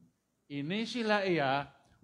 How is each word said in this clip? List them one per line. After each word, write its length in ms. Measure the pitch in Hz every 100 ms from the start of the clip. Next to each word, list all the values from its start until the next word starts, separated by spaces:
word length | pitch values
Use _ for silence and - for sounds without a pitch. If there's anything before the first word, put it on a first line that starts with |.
| - _ _ _ -
ini 320 | 143 143 202
sila 400 | 226 247 220 208
iya, 480 | 196 165 135 139 143 - _ _